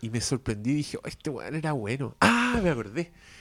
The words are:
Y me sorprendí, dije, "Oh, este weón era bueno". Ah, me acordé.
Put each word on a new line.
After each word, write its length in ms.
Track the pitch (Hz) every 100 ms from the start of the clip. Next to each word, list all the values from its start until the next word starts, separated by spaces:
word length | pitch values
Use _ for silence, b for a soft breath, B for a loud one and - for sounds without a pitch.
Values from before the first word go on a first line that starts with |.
Y 100 | 113
me 100 | 117
sorprendí, 520 | - 131 - 107 113
dije, 220 | 147 143 -
"Oh, 100 | -
este 200 | - 160
weón 280 | 123 98 156
era 160 | 156
bueno". 420 | 143 104 131 135 -
Ah, 400 | 202 240 247 240
me 80 | 185
acordé. 400 | 127 104 127 170 b b b